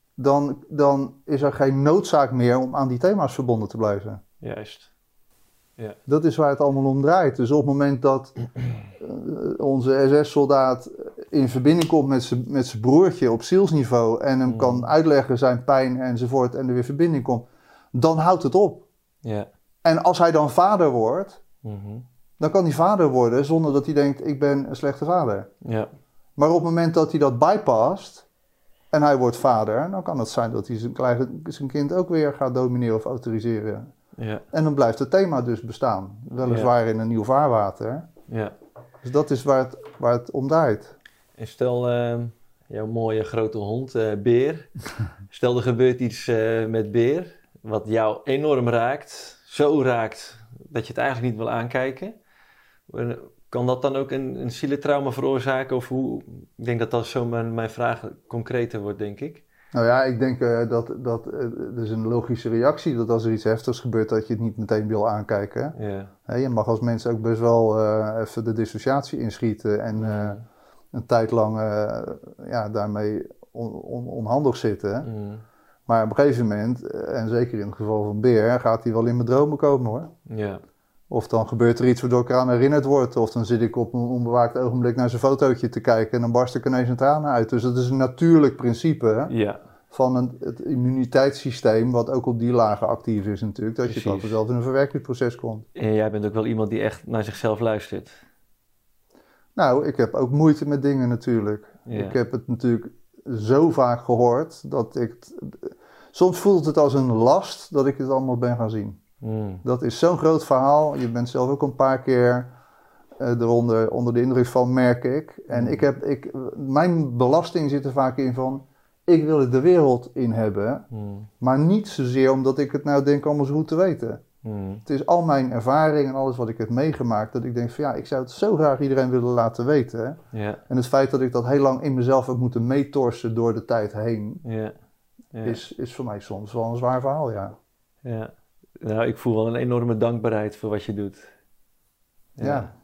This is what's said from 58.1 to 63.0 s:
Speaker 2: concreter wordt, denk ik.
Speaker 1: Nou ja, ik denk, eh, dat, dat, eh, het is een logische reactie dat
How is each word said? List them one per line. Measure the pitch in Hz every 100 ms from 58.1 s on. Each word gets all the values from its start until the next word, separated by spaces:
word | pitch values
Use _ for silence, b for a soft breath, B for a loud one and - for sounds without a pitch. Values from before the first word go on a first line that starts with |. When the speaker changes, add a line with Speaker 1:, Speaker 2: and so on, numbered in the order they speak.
| - -
Speaker 2:
concreter | 117 113 123 117 110
wordt, | 101 101
denk | 104 104
ik. | 151 - _ b b
Speaker 1:
Nou | 120 117
ja, | 127
ik | 131 117
denk, | 131 123
eh, | 123 117 117
dat, | 117 117 -
dat, | 123 117 -
eh, | -
het | 120 - - 117
is | 107
een | 113 110
logische | 120 117 120 117
reactie | 113 135 151 165
dat | 117